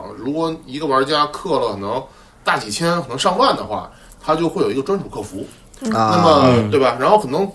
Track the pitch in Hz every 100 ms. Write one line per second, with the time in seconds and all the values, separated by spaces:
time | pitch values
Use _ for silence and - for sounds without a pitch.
0 | 90 101 127 156 165 160 131 139 156 131
1 | 139 151 143 - 180 135 113 98 101 127
2 | - - - - - 175 - 202 170 175
3 | - 127 190 180 - - - 98 - -
4 | - - - 160 165 185 117 127 135 196
5 | 135 113 104 294 - - - - 240 113
6 | 110 - 165 147 131 120 107 139 127 123
7 | 147 214 123 151 202